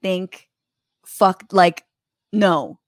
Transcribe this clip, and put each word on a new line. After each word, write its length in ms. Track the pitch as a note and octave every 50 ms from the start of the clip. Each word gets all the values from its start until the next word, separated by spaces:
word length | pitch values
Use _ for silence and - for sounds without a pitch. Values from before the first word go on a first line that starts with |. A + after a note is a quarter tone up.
think, 460 | - F#3+ F#3 F3+ F#3 - - - _ _ _ _ _ _ _ _ _ _ _ _ _
fuck, 380 | - - - G#3 F#3+ F#3 - - -
like, 320 | G3 F#3+ F3+ F3 E3 - - _ _ _ _ _ _ _ _ _
no. 480 | - G#3+ G#3 F#3 E3+ D3 C3 - - _ _